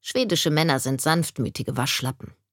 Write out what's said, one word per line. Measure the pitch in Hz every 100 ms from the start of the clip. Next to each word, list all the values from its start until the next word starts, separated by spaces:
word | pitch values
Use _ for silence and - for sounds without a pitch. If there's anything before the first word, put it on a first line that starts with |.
„Schwedische | - 254 233 170 165
Männer | 151 160 135
sind | 131 135
sanftmütige | 156 165 160 - 117 - - 120
Waschlappen“, | 131 - 127 131 - - _